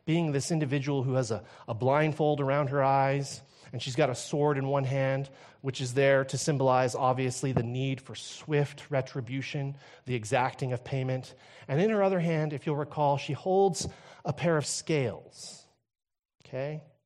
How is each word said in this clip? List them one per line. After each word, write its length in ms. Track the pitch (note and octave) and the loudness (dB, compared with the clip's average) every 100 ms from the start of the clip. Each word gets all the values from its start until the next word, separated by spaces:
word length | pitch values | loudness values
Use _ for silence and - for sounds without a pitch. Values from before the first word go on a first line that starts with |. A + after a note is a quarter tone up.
| - | -2
being 260 | D#3+ D#3+ | 0 2
this 200 | C#3 - | 0 0
individual 520 | D#3+ C#3+ C#3+ C3+ C#3 | 0 2 0 0 0
who 120 | C3 C3 | 2 0
has 160 | A#2+ | 0
a, 120 | G#2+ - - - | -4 -8 -14 -8
a 60 | |
blindfold 640 | A2+ B2+ C#3+ D#3 D3 D3+ C#3+ | -2 2 4 2 2 2 2
around 300 | C3+ C#3+ C#3 | 2 2 2
her 120 | C#3+ | 2
eyes, 600 | C3+ C3+ C3+ C#3 C#3 - - - - | 4 4 4 0 -4 -10 -18 -20 -14
and 80 | B2 | -10
she's 160 | C#3 B2 | -4 2
got 120 | C#3+ | 2
a 60 | A#2+ | 0
sword 420 | - D3+ D3 C#3 | -4 0 2 2
in 120 | C3+ | 0
one 160 | C#3 C3 | 0 0
hand, 440 | C#3 C3+ C3+ C#3 - - - | 0 0 -2 -4 -12 -20 -10
which 220 | C3+ B2+ | -6 -4
is 120 | B2+ | -2
there 300 | B2 C#3 C3+ | 4 6 6
to 140 | C3+ C3+ | 2 -2
symbolize, 580 | - C#3 C3+ B2+ C3 A#2 | 0 2 4 4 2 2
obviously, 560 | C3 B2+ B2+ - C#3 | 0 2 -2 -2 -4
the 100 | B2 | -4
need 380 | A#2 B2 C3+ C3+ | -4 -4 -4 -4
for 160 | - A2 | -8 -14
swift 680 | - - - D3 C#3+ - - | -14 -12 -2 0 0 -6 -4
retribution, 880 | C#3 B2+ C#3+ A#2 C3+ C3 D3+ C#3 C#3 - - - | -4 -4 -6 -6 -6 -6 -6 -6 -8 -16 -14 -6
the 100 | B2 | -4
exacting 560 | G#2+ C3 B2+ - C3+ | 0 2 2 -2 -4
of 100 | B2 - | -4 -4
payment. 500 | C3+ C3 C3 C3 - - - - | -4 -2 -4 -8 -18 -20 -16 -4
And 140 | C#3 | 0
in 80 | G#3 | 2
her 120 | G#3+ | 4
other 200 | G3 F#3 | 2 2
hand, 320 | E3 D#3+ D#3 | 0 0 -2
if 120 | D3 - | -4 -4
you'll 120 | D3 | -4
recall, 400 | D3 - D3 C#3 | -4 0 2 2
she 160 | - | -2
holds 520 | C3+ F#3+ F#3+ G3 - - - - - | -4 2 4 4 2 -6 -10 -20 -10
a 80 | E3+ | -6
pair 240 | - E3+ D#3+ | -2 2 0
of 100 | C#3 | 0
scales, 1000 | - - D#3 B2 D#2+ - - - - - _ _ _ _ _ _ _ - | -4 -2 0 0 -4 -12 -18 -18 -20 -20 _ _ _ _ _ _ _ -12
okay? 380 | C3 C#3 D#3 - _ | -8 -6 -8 -14 _